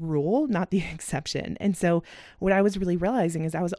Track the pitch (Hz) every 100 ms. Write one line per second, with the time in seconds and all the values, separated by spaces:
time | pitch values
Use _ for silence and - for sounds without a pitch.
0 | 165 151 151 247 302 180 190 190 165 160
1 | - 139 - 147 - - 202 175 175 170
2 | - - - - 185 190 202 196 185 175
3 | 185 254 170 165 160 160 175